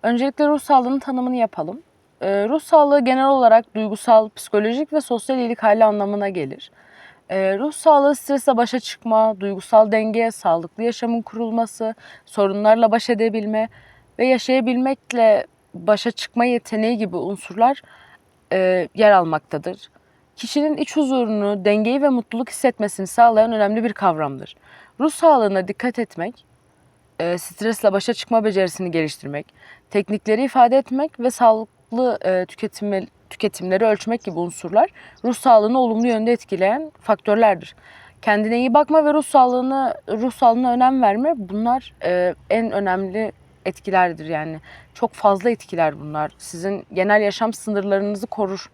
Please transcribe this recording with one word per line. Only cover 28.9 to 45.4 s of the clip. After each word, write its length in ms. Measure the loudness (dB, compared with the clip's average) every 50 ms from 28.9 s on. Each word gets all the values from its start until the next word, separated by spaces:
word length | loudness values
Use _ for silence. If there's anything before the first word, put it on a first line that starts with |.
geliştirmek, 640 | -2 -2 -2 -4 -6 -10 -14 -10 -10 -10 -12 _ _ _ -20 -20 -20 _ _ _
teknikleri 540 | -4 -4 -2 -2 -6 -6 _ -2 0 0 0
ifade 340 | 0 4 4 4 6 4
etmek 420 | 2 0 0 -4 -4 -4 -6 _ -4
ve 120 | -4 -4
sağlıklı, 880 | -2 2 4 4 4 2 -2 -10 _ _ _ _ -4 -2 -2 -2 -2 -2 -4
e, 200 | -2 -2 -2 -4
tüketime-, 640 | -6 -8 -10 -10 -10 _ -8 -6 -4 -4 -6 -6 -8 _ _ _ _
tüketimleri 560 | -10 -6 -6 -6 -6 -6 -4 -2 0 2 2
ölçmek 380 | 2 0 0 -2 -6 -6 -6 _
gibi 160 | -8 -8 -6
unsurlar 500 | -8 -8 -8 -12 -12 0 2 2 2 2 _ -16 -20 -20 _ _ -6
ruh 100 | -6 -6
sağlığını 460 | -2 2 4 4 6 4 4 0 0
olumlu 280 | 0 0 0 -2 -2
yönde 240 | -2 -2 -2 0 0
etkileyen 600 | -2 -2 -2 _ -4 -2 0 0 0 -2 -6 -12 _ _
faktörlerdir. 760 | _ -2 -2 -2 _ -2 2 4 4 4 2 0 -6 -20 -20 _ _ -20 -20 -20 -20 -20 _ _
Kendine 360 | -2 0 0 0 0 -2 -2
iyi 160 | -2 -2 2 2
bakma 320 | 2 2 4 2 2 4
ve 80 | 4 2
ruh 120 | 0 -2
sağlığına, 680 | 2 4 4 4 4 2 -2 -2 -2 -2 -2 -2 -4 -4 -8 _
ruh 240 | -8 -6 -4 -4 -6
sağlığına 400 | -2 2 2 2 4 4 0 0
önem 300 | 2 2 2 2 2 2
verme, 320 | 2 2 2 0 0 -2 -2
bunlar, 560 | -4 -6 -8 -6 -4 -2 -2 -2 -4 -6 -12 _ _ -4
e, 320 | -2 0 0 0 -2 -4 _ -4 _
en 220 | -2 -2 -2 -2
önemli 600 | -4 -4 -2 -2 -2 -2 -4 -6 -6 -6 -6 -6 -8 _ _ _ _ _ _
etkilerdir 600 | -10 -10 -10 _ -2 2 2 2 2 0 -8 -10
yani. 340 | -8 -8 -8 -8 -8 -12 -14 _ -20 -20 -20 -20 _ _
Çok 200 | 0 0 0 _
fazla 360 | 2 2 2 2 4